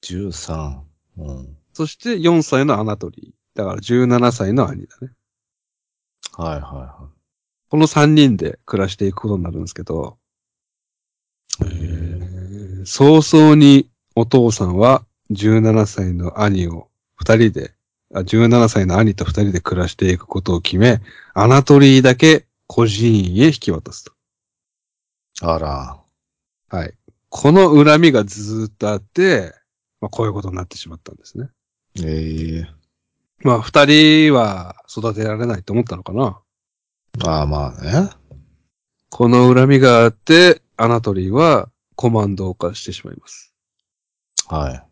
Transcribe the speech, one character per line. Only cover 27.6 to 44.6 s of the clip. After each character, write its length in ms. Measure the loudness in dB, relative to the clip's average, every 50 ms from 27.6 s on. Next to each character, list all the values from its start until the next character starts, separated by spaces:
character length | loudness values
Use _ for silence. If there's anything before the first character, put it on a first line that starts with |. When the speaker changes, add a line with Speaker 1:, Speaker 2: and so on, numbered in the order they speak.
| 6 6 6
Speaker 2:
恨 260 | 4 6 6 4 4
み 120 | 4 4 2
が 120 | 2 -2
ず 420 | -2 -10 -14 -12 -10 -8 -8 -8
ー 0 | -10
っ 20 |
と 180 | _ _ -6 -6
あ 60 | -6
っ 40 | -6
て、 520 | -8 _ _ -2 0 0 0 -2 -4 -8 -16 _ _ _ _ _ _ _ _ _
ま 60 | -16
あ、 20 | -14
こ 140 | -8 -6 -6
う 40 |
い 20 | -6
う 40 | -6
こ 100 | -8 -10
と 80 | -10
に 60 | -10
な 60 | -12 -12
っ 40 | -14
て 80 | -16
し 120 | -20 -20 -20
ま 60 | -20
っ 40 | -20
た 100 | _ -20
ん 60 | -20
で 80 | _ _
す 120 | -20 _
ね。 140 | -16 -16 -16 _ _ _ _ _ _ _ _ _ -12 -10
Speaker 1:
え 540 | -8 -6 -6 -8 -8 -8 -8 -8 -8 -8 -10
え。 80 | -12 -14 -18 _ _ _ _ _ _ _ _ _ _ _ _ _
Speaker 2:
ま 140 | _ -2 -2
あ、 60 | -2
二 240 | -4 -2 2 2 4
人 480 | 4 6 4 6 6 4 4 4 4 2
は 440 | 2 0 0 -4 -8 -12 -16 -20 _ _ _
育 240 | -14 -8 -8 -8 -6
て 120 | -6 -6
ら 120 | -6 -6
れ 100 | -6 -6
な 120 | -6 -8 -8
い 60 | -8
と 80 | -6 -4
思 100 | -4 -4
っ 20 |
た 120 | -4 -8
の 80 | -14 -14
か 80 | -10 -6
な。 280 | -4 -4 -4 -6 _ _ _ _ _ _ _ _ _ _ _ _ _ _ _ _ -8 -6
Speaker 1:
あ 180 | -4 -4 -4 -4
あ、 40 |
ま 280 | -4 -6 -6 -8 -10 -12
あ 60 | -14 -12
ね。 280 | -4 -2 -2 -2 -4 -8 _ _ _ -20 -20 _ _ _ _ _ _ _ _ _ _ _ _ _ _
Speaker 2:
こ 180 | -4 -2 0 2
の 240 | 4 4 4 4 4
恨 160 | 4 4 4
み 120 | 4 4
が 220 | 4 4 6 6 4
あ 40 |
っ 60 | 2 2
て、 500 | _ _ 4 4 6 6 6 4 2 _ _ _
ア 100 | -4 -2
ナ 140 | 0 0 -2
ト 120 | -2 -4 -4
リ 140 | -4 -4
ー 40 | -4 0
は 360 | 0 2 2 2 0 -2 -6 _ _ _ _ _
コ 140 | -4 -4 -2
マ 160 | 0 0 -2
ン 100 | -2 -4
ド 100 | -6 -8
を 40 | -10
犯 220 | -8 _ -8 -8 -8
し 80 | -8 -16
て 80 | -16 -16
し 120 | -16 _
ま 80 | -20 -20
い 40 |
ま 100 | -20 _
す。 260 | _ -20 -20 _ _ _ _ _ _ _ _ _ _ _ _ _ _ _ _ _ _ _ -10 -10
Speaker 1:
は 260 | _ -6 -6